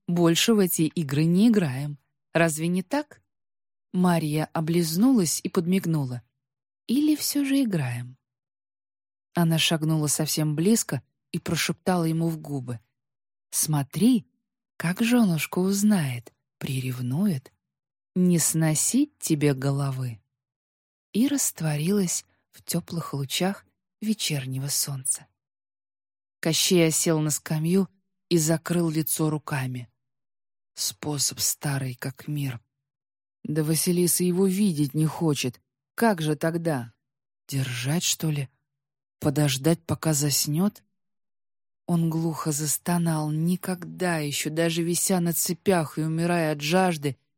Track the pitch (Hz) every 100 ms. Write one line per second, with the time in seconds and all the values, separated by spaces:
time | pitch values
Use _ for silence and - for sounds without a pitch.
0 | - 175 170 170 - 214 180 - 156 175
1 | 139 143 165 180 233 208 156 127 147 143
2 | _ _ _ 160 170 151 165 180 - 285
3 | 294 - _ _ _ _ _ _ _ 185
4 | 180 170 151 156 - 165 160 175 160 165
5 | 262 247 160 - 180 185 170 190 170 156
6 | 131 123 - _ _ _ _ _ - 254
7 | 302 294 - 285 277 277 240 175 127 120
8 | 123 - _ _ _ _ _ _ _ _
9 | _ _ _ 170 170 160 - 165 156 160
10 | 147 - 151 - 151 151 185 226 - 127
11 | - _ _ 170 - 160 - - - 180
12 | 160 160 165 156 151 139 123 120 _ _
13 | _ _ _ _ _ - 156 147 135 156
14 | 226 240 - _ _ _ _ - 160 185
15 | 233 247 202 160 - 180 190 196 214 196
16 | 139 120 - _ _ - - 131 127 123
17 | 123 143 208 135 - _ _ _ _ _
18 | _ 185 180 170 - 160 160 151 - 254
19 | 302 _ - 151 147 135 139 139 139 131
20 | 127 110 _ _ _ _ _ _ _ _
21 | _ 202 277 277 - - 160 147 160 208
22 | 180 - - _ _ - - 170 - 170
23 | - 139 135 - 185 202 - _ _ _
24 | 214 208 - 147 131 131 143 - 147 135
25 | - - - _ _ _ _ _ _ _
26 | _ _ _ _ 165 156 - 180 160 -
27 | 175 156 151 - - 156 165 190 185 _
28 | _ _ - 170 156 160 - 170 165 156
29 | 147 - 156 151 - 143 131 123 117 _
30 | _ _ _ _ _ _ _ - - -
31 | 151 143 - - - - 147 139 131 123
32 | 139 - - 147 135 123 _ _ _ _
33 | _ _ _ _ - 156 156 160 185 175
34 | 175 - 180 175 196 185 208 147 147 156
35 | 156 - 165 139 127 - _ _ _ -
36 | 233 175 151 147 165 170 165 135 117 _
37 | _ _ _ _ - 139 131 120 131 170
38 | - - 160 147 131 _ _ _ _ _
39 | _ _ 151 139 147 131 151 170 - 151
40 | 160 143 147 135 151 151 208 - _ _
41 | _ _ _ _ _ _ _ _ - 170
42 | 165 160 165 151 160 147 151 - - 175
43 | 165 156 151 156 165 180 - 180 165 165
44 | 180 160 147 139 151 156 170 165 170 170
45 | - 185 170 160 - 170 - 180 147 -
46 | 156 160 170 175 156 147 147 185 185 156
47 | 143 - _